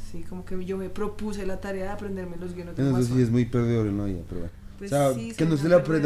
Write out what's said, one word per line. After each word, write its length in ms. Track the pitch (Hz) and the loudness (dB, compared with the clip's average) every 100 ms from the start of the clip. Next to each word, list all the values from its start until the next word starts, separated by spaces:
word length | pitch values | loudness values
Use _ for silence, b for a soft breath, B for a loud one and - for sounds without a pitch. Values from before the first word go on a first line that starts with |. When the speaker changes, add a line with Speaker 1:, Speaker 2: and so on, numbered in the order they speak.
| - | -6
Speaker 1:
¿sí? 100 | 170 | -6
Como 220 | 160 180 | -6 -6
que 200 | 180 185 | -4 -2
yo 120 | 180 190 | -2 -4
me 100 | 185 | -4
propuse 560 | 202 202 - 208 196 190 | -2 -2 -2 -4 -2 -2
la 140 | 185 | -2
tarea 240 | 202 196 190 | -4 -4 -4
de 40 | |
aprenderme 460 | 208 202 190 180 170 | -4 -6 -6 -6 -8
los 180 | 180 | -8
guiones 220 | 180 170 147 | -8 -8 0
de 60 | |
Speaker 2:
Bueno, 140 | 139 123 | 2 2
eso 80 | 120 | 4
sí 40 | |
Speaker 1:
Guasón. 100 | 127 117 | 4 4
Speaker 2:
es 40 | |
muy 120 | 120 117 | 4 2
perdedor 400 | 123 117 117 107 | 2 2 2 2
en 100 | 101 | 0
la 60 | |
vida, 160 | 101 87 87 | -2 -4 -6
pero 120 | 87 | -6
bueno. 120 | 85 - - - | -6 -10 -16 -12
Speaker 1:
Pues 140 | 202 | -2
Speaker 2:
O 40 | 143 | 2
sea, 180 | 139 | 2
Speaker 1:
sí, 140 | 123 113 | 2 -4
Speaker 2:
que 40 | |
Speaker 1:
soy 120 | - 160 | 0 2
Speaker 2:
no 80 | 151 | 2
se 100 | 165 | 6
Speaker 1:
una 100 | 175 | 6
Speaker 2:
le 60 | |
aprendan 200 | 151 160 | 6 4